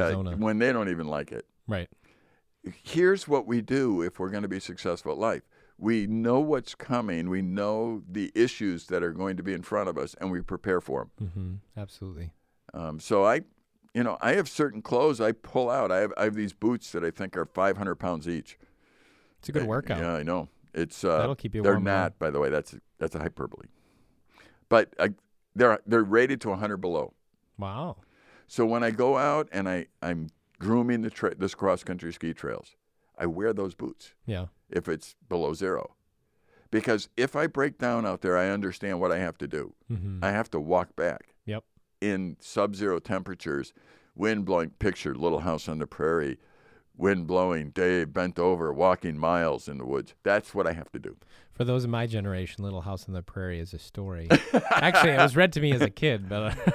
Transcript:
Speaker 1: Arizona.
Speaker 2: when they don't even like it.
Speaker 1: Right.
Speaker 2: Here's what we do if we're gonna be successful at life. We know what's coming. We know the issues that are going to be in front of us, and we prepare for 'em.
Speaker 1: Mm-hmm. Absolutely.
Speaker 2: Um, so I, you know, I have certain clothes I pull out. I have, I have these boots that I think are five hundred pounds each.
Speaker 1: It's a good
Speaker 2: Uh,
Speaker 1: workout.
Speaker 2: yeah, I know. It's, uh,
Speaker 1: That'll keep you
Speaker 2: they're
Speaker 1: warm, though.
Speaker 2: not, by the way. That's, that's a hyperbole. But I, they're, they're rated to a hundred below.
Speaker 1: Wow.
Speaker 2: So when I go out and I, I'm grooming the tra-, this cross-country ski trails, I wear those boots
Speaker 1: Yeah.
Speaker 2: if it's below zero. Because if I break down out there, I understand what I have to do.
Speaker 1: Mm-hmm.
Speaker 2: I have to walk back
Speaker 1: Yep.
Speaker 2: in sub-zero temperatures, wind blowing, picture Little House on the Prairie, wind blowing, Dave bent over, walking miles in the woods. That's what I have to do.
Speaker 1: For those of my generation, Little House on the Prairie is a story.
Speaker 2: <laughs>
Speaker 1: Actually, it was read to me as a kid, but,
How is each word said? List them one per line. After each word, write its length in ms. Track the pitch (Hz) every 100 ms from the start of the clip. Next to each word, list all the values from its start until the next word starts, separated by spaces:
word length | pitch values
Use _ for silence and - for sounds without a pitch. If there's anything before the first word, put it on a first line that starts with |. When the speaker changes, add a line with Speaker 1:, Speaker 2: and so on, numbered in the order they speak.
| 85
Speaker 1:
Arizona. 300 | 95 92 90
Speaker 2:
when 200 | 110 107
they 160 | 123
don't 160 | 120 101
even 180 | 82 78
like 240 | 73 71
it. 140 | 58 - _ -
Speaker 1:
Right. 200 | 98 90 _ _ _ _ _ _ _ - -
Speaker 2:
Here's 440 | - 165 180 196 -
what 180 | 143 104
we 160 | 120
do 400 | 107 135 127 90
if 180 | 87 -
we're 100 | 95
gonna 180 | 104 101
be 120 | 95
successful 520 | - 87 95 85 78
at 60 | 76
life. 240 | 110 82 - _ _ _
We 300 | 107 113 101
know 320 | 110 117 127
what's 340 | 151 139 - -
coming. 540 | - 123 107 82 90
We 120 | 95
know 580 | 92 98 104 110 117 110 87
the 220 | 101 95 -
issues 520 | 120 - 104 85 -
that 160 | 90
are 80 | 87
going 260 | 82 95 92
to 60 |
be 100 | 90
in 80 | 90
front 240 | 87 104 92
of 80 | 76
us, 160 | 69 -
and 120 | 92
we 100 | 90
prepare 400 | - 90 104 90
for 200 | - 67
'em. 100 | - -
Speaker 1:
Mm-hmm. 320 | 98 92 92 95 - 107
Absolutely. 520 | 101 - 95 85 85 - _ _ -
Speaker 2:
Um, 260 | - 80 78
so 240 | - 104 101
I, 160 | 143 - _ _ _ _
you 100 | 120
know, 140 | 120 -
I 140 | 117
have 160 | 190 151
certain 320 | - 143 107
clothes 400 | - 123 156 117
I 100 | 110
pull 360 | 110 - 131 120
out. 220 | 131 98
I 80 | 92
have, 140 | 104 -
I 60 |
have 120 | 107 107
these 180 | 104
boots 380 | - 110 120 -
that 100 | 85
I 80 | 85
think 260 | - 95 90
are 80 | 80
five 320 | - 98 95
hundred 180 | 101 85
pounds 300 | 95 82 82
each. 300 | 82 - - _ _ _ _ _ _ _ _
Speaker 1:
It's 100 | -
a 20 |
good 120 | 147
Speaker 2:
Uh, 20 | 113
Speaker 1:
workout. 340 | 120 - 87
Speaker 2:
yeah, 140 | 85
I 100 | 80
know. 240 | 78 90 78 _ _
It's, 300 | - 82 -
uh, 140 | 92 80
Speaker 1:
That'll 180 | 123 139
keep 180 | 113
you 80 | 110
Speaker 2:
they're 120 | 101
Speaker 1:
warm, 100 | 98
though. 80 | 98
Speaker 2:
not, 260 | 98 85 -
by 140 | 78
the 80 | 71
way. 100 | 69
That's, 260 | 73 - - - _
that's 160 | 80
a 60 | 80
hyperbole. 460 | 80 - 65 - - _ _ _ _ _ _ - - _ _
But 240 | 113 98 -
I, 120 | 87 196 _ _ _
they're, 260 | - 123 107 101
they're 180 | 117
rated 360 | 98 113 131 127
to 100 | 110
a 40 | 92
hundred 220 | 104 98
below. 360 | 90 80 - - _ _ _ -
Speaker 1:
Wow. 400 | 98 107 170 - _ _ _ - _
Speaker 2:
So 180 | - 113
when 180 | 117
I 80 | 120
go 260 | 113 127 135
out 320 | 143 147 147
and 160 | - 95
I, 200 | 90 - _
I'm 280 | 87 85 80 - _ -
grooming 420 | 95 120 120 120
the 80 | 110
tra-, 260 | - 104 -
this 200 | 95 -
cross-country 580 | 98 92 - 90 85
ski 200 | - 82
trails, 440 | 78 71 50 - _ _ _ _ -
I 80 | 85
wear 260 | 82 110
those 240 | 101 98 -
boots 380 | 127 - - _ -
Speaker 1:
Yeah. 200 | 92 87 - _
Speaker 2:
if 180 | 87 87
it's 280 | 80 - - -
below 260 | 87 76
zero. 420 | 80 95 82 - _ _ _ _ _ _ _ _
Because 380 | 110 120 107 - -
if 180 | 127 143
I 120 | 160
break 300 | 139 143 -
down 280 | 123 117 107
out 160 | 92
there, 160 | 92 90
I 100 | 92
understand 520 | 101 95 - 101 90
what 100 | 90
I 60 | 85
have 200 | 87 -
to 80 | 69
do. 280 | 76 53 - -
Speaker 1:
Mm-hmm. 320 | 110 98 92
Speaker 2:
I 80 | 95
have 180 | 101 117
to 80 | 80
walk 340 | 76 90 92 -
back 400 | 85 64 - _ -
Speaker 1:
Yep. 200 | 107 - _ _ _
Speaker 2:
in 380 | 104 95 92 -
sub-zero 600 | - 110 104 98 101 87
temperatures, 720 | - 95 90 90 85 71 65 - _ - _ -
wind 300 | 107 107 92
blowing, 240 | 87 80 -
picture 340 | 101 90 78
Little 280 | 64 85 78
House 260 | 85 80 -
on 120 | 78
the 60 | 73
Prairie, 500 | - 78 82 71 64 _ _ _ _ _ -
wind 300 | 95 95 80
blowing, 460 | 90 92 82 73
Dave 420 | 92 90 90 78
bent 240 | 92 90 87
over, 340 | 87 87 80
walking 460 | 69 92 92 90 76
miles 500 | 80 87 80 64 -
in 120 | 69
the 60 | 62
woods. 280 | 67 - -
That's 320 | 98 104 -
what 140 | 101 85
I 60 |
have 180 | 82 69
to 80 | 64
do. 180 | - - - - -
Speaker 1:
For 120 | -
those 200 | 123 127
of 60 | 120
my 160 | 117 117
generation, 580 | 110 101 92 90 -
Little 180 | 101 95
House 260 | 90 95 -
on 80 | 92
the 80 |
Prairie 360 | 87 98 90 85
is 140 | 82
a 60 | 85
story. 480 | - - 98 87 82
Speaker 2:
<laughs> 420 | 156 - 233 -
Speaker 1:
Actually, 420 | 202 165 185 165
it 40 | 139
was 180 | 143 139
read 180 | 185
to 60 | 156
me 120 | 147
as 100 | 127
a 80 | 117
kid, 400 | - 156 110 95
but, 260 | 104 107 - -